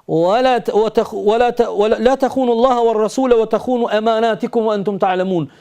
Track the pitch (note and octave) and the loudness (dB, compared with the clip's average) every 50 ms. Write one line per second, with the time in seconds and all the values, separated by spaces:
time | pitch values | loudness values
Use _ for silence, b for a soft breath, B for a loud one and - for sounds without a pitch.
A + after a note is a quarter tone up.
0 | b - D#3 D#3+ E3+ F3+ G#3 B3 B3+ C4 B3 A#3 A#3+ A3+ A3 G#3 A3 G#3+ - A#3 | b -4 -2 0 2 2 2 2 2 2 0 0 -2 -2 0 0 0 2 0 -2
1 | G#3 - A3 G3 G3 G#3 A3 A#3 B3 A#3+ A#3+ A#3+ A#3+ - F3 G3 G#3 A3+ A#3 G#3+ | -2 -2 -6 -2 0 0 2 2 2 0 2 0 -2 -2 0 0 0 2 0 2
2 | A3 B3 C4+ C4 C4+ A#3+ - C4+ C4 A#3+ A#3 A3+ A#3+ C4+ B3 A#3+ A#3 A#3 A3 A3 | 2 2 2 2 0 -2 0 0 0 0 2 2 2 2 2 2 2 0 2 0
3 | G#3+ G3+ - C4 C4 B3 A#3+ A3 A3 A3 A3 G3+ - B3 B3+ A#3 A#3 F#3+ G#3 G#3+ | -2 -2 -2 -2 0 2 2 2 2 0 -2 -4 -2 -2 -2 -2 -2 -2 -2 0
4 | A3 A#3 A3+ A3 A3+ A3+ G#3+ - B3 A#3 - A#3+ G#3+ A3 G#3 G3+ F3+ G#3 G3+ F3+ | 0 0 0 2 0 0 -2 -4 -6 -4 -2 -2 -2 0 -2 -2 -2 -4 -2 -2
5 | G3+ F#3+ F#3 F#3 F#3 F#3+ F#3 E3+ D3 B B B | -2 0 0 -2 -2 -2 -2 -2 -4 B B B